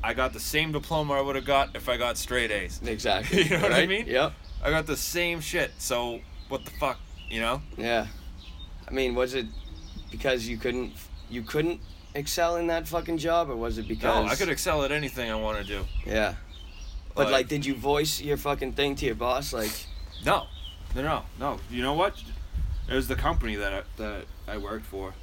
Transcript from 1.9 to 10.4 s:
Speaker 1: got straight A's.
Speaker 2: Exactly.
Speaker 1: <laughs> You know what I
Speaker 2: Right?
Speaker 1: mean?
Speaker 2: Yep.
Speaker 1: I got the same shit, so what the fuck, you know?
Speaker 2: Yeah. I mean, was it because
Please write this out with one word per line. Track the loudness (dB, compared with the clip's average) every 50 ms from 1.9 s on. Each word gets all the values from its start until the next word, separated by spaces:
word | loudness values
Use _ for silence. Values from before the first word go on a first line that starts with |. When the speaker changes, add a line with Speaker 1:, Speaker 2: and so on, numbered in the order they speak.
| 0 2
Speaker 1:
got | 2 0 0 -2
straight | -2 0 2 2 2 4
A's. | 2 0 0 -2 -6 -6 -4
Speaker 2:
Exactly. | -4 -2 0 2 4 4 4 2 2 4 4 6
Speaker 1:
<laughs> |
You | 6
know | 4 4
what | 4 4
I | 6 6
Speaker 2:
Right? | 6 4
Speaker 1:
mean? | 2 0 0 2
Speaker 2:
Yep. | 4 4 4 4 0 -6 -12 -10 -8 -2 0
Speaker 1:
I | 2
got | 2 2 2 0
the | -2 -2
same | -2 -2 0 0 0 0 0 -2
shit, | -4 -2 0 0 0 0 -2 -6
so | -2 0 0 0 0 0 -2 -6 -8 -12 -12 -14 -8 -4
what | -4 -4 -4
the | -6 -4 0
fuck, | 0 0 0 -2 -8 -14 -14 -14 -10 -6
you | -2 0
know? | 2 2 0 0 -2 -8 -8 -4
Speaker 2:
Yeah. | 0 2 2 2 2 0 -6 -10 -12 -12 -12 -12 -12 -14 -14 -14 -12 -12 -12 -14 -10 -4
I | 0
mean, | 2 2 2 4
was | 2 2 2 2
it | -2 -4 -4 -6 -8 -10 -10 -12 -12 -12 -12 -12 -12 -12 -10
because | -10 -2 2 2 2 2